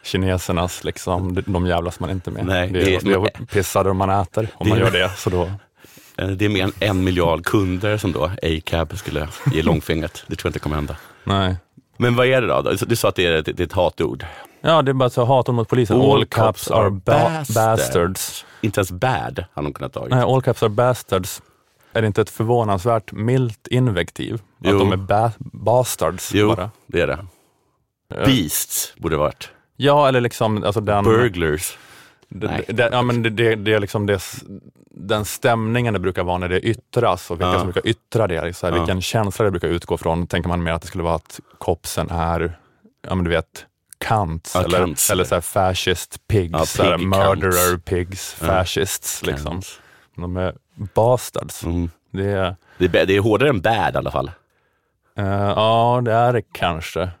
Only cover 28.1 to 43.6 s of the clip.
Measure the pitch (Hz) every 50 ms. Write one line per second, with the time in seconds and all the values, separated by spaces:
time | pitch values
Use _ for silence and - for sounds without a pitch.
28.1 | - - 85 131 131 120 85 76 - - - - - - - - - - - 82
29.1 | 78 71 76 76 - _ - - - _ _ _ _ - 123 139 143 147 147 135
30.1 | 131 127 120 117 - - 120 110 107 107 - 101 101 113 101 101 104 104 101 113
31.1 | 110 113 123 120 87 87 82 78 76 80 - - - - - - - - - -
32.1 | _ _ _ _ - 95 104 101 - - - - 117 113 120 117 - 123 123 123
33.1 | 120 120 113 113 107 101 117 113 110 107 98 107 110 107 101 - - 110 101 98
34.1 | 101 95 - - - - - - 98 - _ - _ _ _ _ - - 85 101
35.1 | 110 107 104 - - - - 127 117 113 110 110 117 123 123 117 104 95 90 95
36.1 | 87 95 90 87 87 90 90 87 90 92 - - - - _ _ - 123 117 107
37.1 | 90 90 - - 87 82 90 90 92 90 87 92 85 95 - 107 113 _ _ _
38.1 | - 113 110 95 85 80 76 85 90 - - 90 85 85 82 80 95 92 90 -
39.1 | - 113 107 101 - - 113 101 92 87 - 78 85 87 - - 85 - - 85
40.1 | 80 85 87 - - 90 78 85 87 87 85 82 80 82 - - - 95 82 85
41.1 | 82 80 - _ - - _ _ _ _ - - 87 - - - - - 82 76
42.1 | 85 85 82 82 85 85 82 85 85 - _ _ _ _ _ - _ _ - -
43.1 | 92 92 90 82 85 - - _ _ -